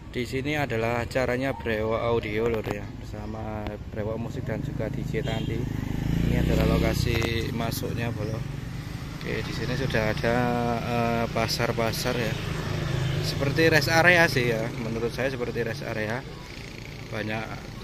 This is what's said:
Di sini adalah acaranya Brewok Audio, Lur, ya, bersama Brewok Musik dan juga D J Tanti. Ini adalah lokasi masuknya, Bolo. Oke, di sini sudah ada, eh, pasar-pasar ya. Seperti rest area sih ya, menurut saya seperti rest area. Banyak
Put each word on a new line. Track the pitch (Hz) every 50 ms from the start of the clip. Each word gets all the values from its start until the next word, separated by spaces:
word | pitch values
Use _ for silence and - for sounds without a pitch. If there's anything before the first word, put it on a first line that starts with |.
| - -
Di | - 123 120
sini | 107 131 135 127 147 151 151
adalah | 143 139 120 113 113 117 120 120 117
acaranya | 117 - 131 127 123 123 127 131 139 127
Brewok | 123 - 117 110 107 110 110 113 110
Audio, | 113 117 117 117 110 107 104 107 113 117
Lur, | 113 110 104
ya, | 104 104 104 101 104 104 -
bersama | - - - 104 104 107 110 110 110 110 107 107 104 104 104 104 - -
Brewok | - 110 104 107 113 113
Musik | 117 120 - - 120
dan | - 110 107
juga | - - - - 113 107
D | 101 113 104
J | - - 110 104
Tanti. | 113 110 110 110 110 113 - - - - - - - - - - - - - -
Ini | - - - -
adalah | - 113 110 110 110 110
lokasi | 113 113 113 110 - - 123 117 113 113 117 117 117 117 123 123
masuknya, | 113 117 113 113 - 123 117 - 117 117 117
Bolo. | 110 110 104 107 110 110 - - - - - - - - - - - - - - -
Oke, | - - - 123 113
di | 107 - -
sini | - 117 117 123 127
sudah | 135 - - 113 110 107
ada, | 107 - - 117 117 123 123 120 120 120 120 120 120 117 -
eh, | 117 120 117 117 117 117 117 117 113
pasar-pasar | - 117 113 110 - - 120 120 113 117 113 113 110 - - 127 123 123
ya. | 117 107 - - - - - - - - - - - - - - - - - - -
Seperti | - - - 143 139 131 156 160
rest | 165 156 151 139 160
area | 165 165 160 175 180 170 165
sih | 165 139 131 120 120 113
ya, | 110 113 120 127 135
menurut | 117 113 113 113 117 117
saya | - 120 120
seperti | 139 135 120 120 117 110 117 117
rest | 113 110 - -
area. | 120 113 110 107 104 113 127 135 - - - - - - - - - - - - - - - -
Banyak | - - 110 104 107 107 113 110 - 101 - - - - -